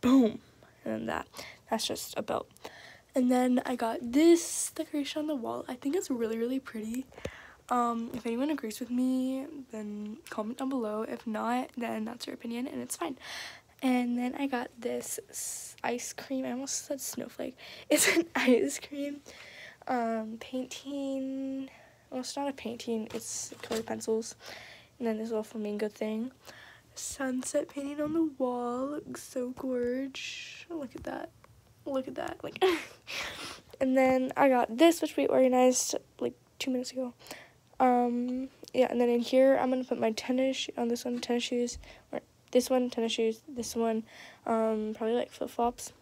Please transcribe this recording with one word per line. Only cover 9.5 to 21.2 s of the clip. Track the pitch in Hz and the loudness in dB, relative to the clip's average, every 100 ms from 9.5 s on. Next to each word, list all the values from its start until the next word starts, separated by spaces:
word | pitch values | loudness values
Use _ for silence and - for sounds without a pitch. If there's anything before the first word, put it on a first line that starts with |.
| 302 262 | -12 -12
then | 220 208 208 208 220 - | -10 -8 -8 -8 -10 -10
comment | - 214 254 | -6 -6 -4
down | 262 | -2
below. | 269 214 214 | -2 -2 -4
If | 226 240 - | -4 -6 -6
not, | 214 220 247 254 - | -4 0 0 -2 -6
then | 233 226 | -4 -4
that's | 220 240 - | -6 -8 -10
your | |
opinion, | 262 233 233 254 | -8 -6 -6 -4
and | 254 | -6
it's | 247 - | -8 -4
fine. | 330 262 - - - - _ - | -4 -6 -10 -12 -12 -14 _ -2
And | 262 247 247 240 | 2 4 2 0
then | 247 277 | -2 -2
I | 277 | -2
got | 247 - - | -2 -4 -6
this | 240 240 240 - - | -4 -4 -4 -10 -10
s-, | - - - - - | -10 -8 -8 -12 -6
ice | - 240 - | -2 -2 -4
cream. | - - 262 | -10 -6 -4
I | 262 | -2
almost | 247 269 - | -4 -4 -6
said | - 277 | -4 -6
snowflake. | - - - - - - - | -6 -6 -8 -6 -8 -8 -18
<laughs> | - - | -18 2
It's | 294 - | 6 6
an | 359 330 277 | 4 2 2
ice | 254 240 277 - | 6 6 6 -2
cream, | - 285 285 285 - - - - - - - | -8 -6 -6 -6 -14 -20 -18 -18 -20 -16 -4
um, | 254 226 226 220 226 | -2 0 -2 -4 -10
painting. | - 254 254 - 269 285 269 269 | -8 -6 -6 -10 -8 -6 -4 -2